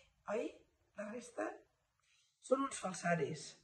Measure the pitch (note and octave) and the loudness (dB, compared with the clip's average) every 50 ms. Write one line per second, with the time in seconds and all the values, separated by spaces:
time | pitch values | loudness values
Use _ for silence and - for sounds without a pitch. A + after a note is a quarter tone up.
0 | - - _ _ - - G3+ A#3 C#4 E4 - - - _ _ _ _ _ _ - | -20 -20 _ _ -6 -2 0 0 0 -2 -6 -10 -20 _ _ _ _ _ _ -8
1 | G#3 G#3+ A3+ B3 - - - - - - - - - _ _ _ _ _ _ _ | -6 -6 -6 -8 -10 -8 -6 -4 -4 -4 -4 -8 -14 _ _ _ _ _ _ _
2 | _ _ _ _ _ _ _ _ - - C4 C4+ C4+ C4+ - - - F#3+ F3+ - | _ _ _ _ _ _ _ _ 2 4 4 4 4 2 -2 -2 -4 -2 -2 0
3 | - F3 E3+ D#3+ C#3+ C3 - - - - - - | 2 2 4 4 2 0 -2 -4 -8 -12 -14 -18